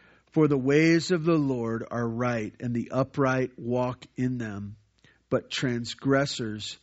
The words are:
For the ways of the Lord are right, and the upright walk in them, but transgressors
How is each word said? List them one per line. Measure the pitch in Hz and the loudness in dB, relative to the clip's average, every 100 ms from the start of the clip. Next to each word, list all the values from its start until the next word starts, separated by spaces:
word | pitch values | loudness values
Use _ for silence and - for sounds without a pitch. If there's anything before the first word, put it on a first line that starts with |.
| _ _ _ | _ _ _
For | 160 151 | 2 4
the | 139 | 4
ways | 131 147 165 165 165 | 4 4 6 4 2
of | 180 156 | 0 2
the | 165 | 2
Lord | 139 123 113 113 110 | 2 0 -2 -4 -4
are | 117 117 | -4 -2
right, | 113 123 117 107 - | -2 0 0 -4 -6
and | 123 | -4
the | 120 - | -4 -2
upright | 131 135 - 131 131 127 - | -2 -2 0 2 2 -2 -6
walk | 117 127 123 127 - - | -4 -2 -2 -6 -10 -4
in | 127 127 | -2 -2
them, | 110 101 101 104 _ _ _ _ _ | -6 -8 -10 -14 _ _ _ _ _
but | - - | -2 -2
transgressors | - 131 120 117 - 135 135 139 - 113 107 101 - | -4 -2 -2 -4 -6 0 2 0 -4 -8 -8 -10 -14